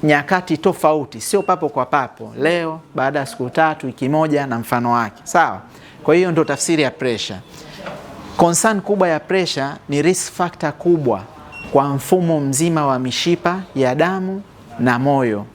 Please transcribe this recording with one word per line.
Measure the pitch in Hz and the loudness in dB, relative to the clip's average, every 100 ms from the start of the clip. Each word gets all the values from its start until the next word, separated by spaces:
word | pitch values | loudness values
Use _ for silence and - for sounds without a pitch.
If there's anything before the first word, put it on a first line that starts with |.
nyakati | 156 147 143 185 180 151 | 2 2 2 -2 0 0
tofauti, | 202 165 160 156 135 113 | 0 2 2 2 -2 -8
sio | - 196 | -2 -2
papo | 190 180 156 | 0 0 0
kwa | 143 127 | -2 0
papo, | 147 123 - 110 113 | 0 -2 -8 -14 -2
leo, | 143 175 165 160 156 | 0 0 -2 -8 -10
baada | - 131 143 | -4 -2 -2
ya | 135 | -6
siku | - 123 | -6 -6
tatu, | 127 160 151 135 | 2 0 0 -8
wiki | 117 131 | -4 -2
moja | 151 160 147 139 | 0 2 0 -2
na | 117 | -6
mfano | 113 123 120 | -2 0 2
wake. | 120 117 - | 2 0 -6
Sawa? | - 180 151 95 - - - - | 0 2 2 0 -12 -20 -20 -6
Kwa | - | 2
hiyo | 165 185 | 4 4
ndo | 165 | 2
tafsiri | 151 143 - 160 | 0 0 0 2
ya | 139 | 0
pressure. | - 131 110 - 95 - - - - - - - - - - | 0 -2 -2 -4 -10 -14 -20 -18 -14 -14 -14 -16 -18 -14 2
Concern | 170 170 226 208 | 2 4 2 0
kubwa | - 196 185 | -2 0 2
ya | 156 | 0
pressure | - 190 175 - 139 147 - | 0 0 0 -2 -6 -8 -4
ni | 143 | 0
risk | 151 185 - | 2 2 -2
factor | - 180 - 156 | -4 -4 -2 -6
kubwa | 139 175 170 135 101 98 - - - - | -2 2 2 2 0 -4 -18 -20 -16 2
kwa | 143 139 | 2 2
mfumo | 139 - 185 170 160 | -2 0 2 2 0
mzima | 139 135 170 160 147 | 0 0 0 2 2
wa | 131 | 0
mishipa | 127 117 - 170 175 180 185 | -2 -2 0 0 0 -4 -6
ya | 139 131 | 0 0
damu | 131 165 190 185 190 202 - - - | 2 2 0 -4 -6 -10 -20 -20 -2
na | 120 120 | 0 2
moyo | 135 139 123 104 104 | 2 2 2 0 -6